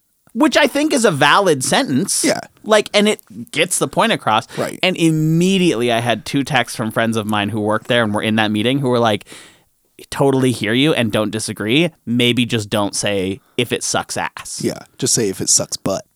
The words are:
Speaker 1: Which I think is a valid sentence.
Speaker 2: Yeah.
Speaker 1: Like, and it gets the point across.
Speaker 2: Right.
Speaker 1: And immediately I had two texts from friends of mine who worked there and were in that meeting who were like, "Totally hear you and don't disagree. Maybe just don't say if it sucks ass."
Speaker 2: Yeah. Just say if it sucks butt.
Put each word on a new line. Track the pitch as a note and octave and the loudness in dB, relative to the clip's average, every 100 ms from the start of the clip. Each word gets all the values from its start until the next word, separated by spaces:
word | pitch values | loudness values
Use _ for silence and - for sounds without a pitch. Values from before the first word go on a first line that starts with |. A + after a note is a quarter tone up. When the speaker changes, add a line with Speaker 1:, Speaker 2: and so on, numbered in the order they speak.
| _ _ _ | _ _ _
Speaker 1:
Which | A3+ D4+ D#4 | 0 2 4
I | D4 | 0
think | C#4+ D#4 | 0 0
is | C#4+ | 2
a | A3 | 2
valid | D3+ C#3+ E3+ F#3+ C#3+ | 4 4 6 4 2
sentence. | - F#3+ C4+ C3 F#3+ - | 0 0 0 -2 -2 -2
Speaker 2:
Yeah. | D#4 - - _ | -2 -2 -8 _
Speaker 1:
Like, | - G#3+ G#3 | 2 2 2
and | G3+ G#3 | 2 2
it | G#3 _ G2+ A#2 | 0 _ -16 -10
gets | - F3 - | -2 -2 0
the | C#3+ | -2
point | F3 A3 | 0 0
across. | E3 - A2 - - | 0 0 0 -2 -8
Speaker 2:
Right. | G2+ - | -8 -2
Speaker 1:
And | F#3 F#3 | -2 2
immediately | E3 D#3 D#3 D#3+ F3+ F#3+ F3+ A2+ A#2+ | 2 2 2 2 4 4 2 2 0
I | A#2 | 0
had | A#2 A2 - | 0 -2 -2
two | C#3+ C3+ | -4 0
texts | B2+ A#2+ - | 0 0 -4
from | A2 | -4
friends | A2+ A2+ A2 | 0 0 0
of | G#2 | -2
mine | G#2 G2+ | -2 -2
who | G#2+ | -2
worked | G#2 G#2+ - | -2 -2 0
there | A#2+ | 0
and | A2 G#2 | 2 0
were | |
in | A2 A2 | 0 0
that | G#2+ | 0
meeting | G#2+ A2+ C#3 | 0 0 0
who | C3+ | 0
were | B2 | 2
like, | A#2 G#2 - - - _ _ _ _ _ - | 2 0 -6 -20 -20 _ _ _ _ _ -14
"Totally | - C#3 C3 C3 | 0 2 2 0
hear | A#2 G2+ | 0 -2
you | A#2+ D3 | 2 2
and | - A2+ | 2 0
don't | A2 G#2+ | 0 -2
disagree. | G#2+ - G#2 G#2 C3+ E3+ - - | -4 -6 -6 0 0 0 -4 -4
Maybe | A#2+ A#2+ A#2+ A#2 | 0 2 2 0
just | A#2 G2+ | -2 -2
don't | A2+ G2+ - | -2 -2 -2
say | G#2+ G2+ F#2 F#2+ _ - | -2 -2 -2 -6 _ -4
if | A#2+ | -2
it | A#2 | -2
sucks | - - - - | -2 -4 -4 -6
ass." | E2 - - - | -6 -8 -14 -6
Speaker 2:
Yeah. | A2+ - - _ | -6 -6 -14 _
Just | C3 | -2
say | - G#2+ | 0 -2
if | F#2 | -4
it | - | -2
sucks | - G2+ - | -2 -2 -6
butt. | - F#2+ - | -4 -6 -8